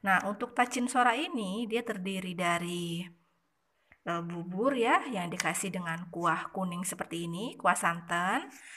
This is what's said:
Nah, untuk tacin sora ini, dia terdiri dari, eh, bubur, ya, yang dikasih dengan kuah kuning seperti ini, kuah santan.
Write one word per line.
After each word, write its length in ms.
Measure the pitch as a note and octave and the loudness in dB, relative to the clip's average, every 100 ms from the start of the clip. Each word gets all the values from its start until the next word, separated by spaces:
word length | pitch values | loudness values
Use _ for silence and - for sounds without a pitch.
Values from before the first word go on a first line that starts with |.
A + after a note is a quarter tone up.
| G3+ | 6
Nah, 160 | F#3 G3 | 4 4
untuk 240 | G#3 A#3+ - | -4 -2 2
tacin 320 | B3 B3 B3 | 2 2 0
sora 240 | C4 B3 | 4 4
ini, 560 | A#3 F4 D4+ G3 G3+ A#3 | 4 0 -2 -4 -4 -2
dia 160 | A3+ | -2
terdiri 480 | A#3 G#3 F#3 F#3+ F#3 | -2 -4 -2 -4 -4
dari, 720 | F3 F3 E3+ F3 F3 E3+ E3+ F3+ - _ _ _ _ _ _ _ - E3+ | 0 2 2 0 -4 -2 -4 -6 -14 _ _ _ _ _ _ _ -12 -6
eh, 160 | E3+ | -4
bubur, 480 | E3+ E3+ F3 F#3 B3+ | -4 -6 -6 0 2
ya, 320 | C4+ A3+ F4 E4 | 4 4 4 2
yang 160 | G#3+ F3 | -4 -4
dikasih 480 | F3+ D#3+ E3 G3 F3 | 0 0 0 -2 -4
dengan 320 | F3 E3 F3 | -4 -6 -6
kuah 440 | E3+ E3+ E3 - - | 0 2 2 -2 -4
kuning 320 | F#3 F3 F#3+ | -4 -2 -4
seperti 400 | F#3 - E3+ E3+ | -6 -6 -4 -4
ini, 320 | E3+ A#3+ - | -4 -6 2
kuah 160 | - A3+ | 4 4
santan. 720 | F3+ E3+ E3+ E3+ F#3 A#3+ F4 - - | 2 0 -2 0 2 0 -2 -14 -18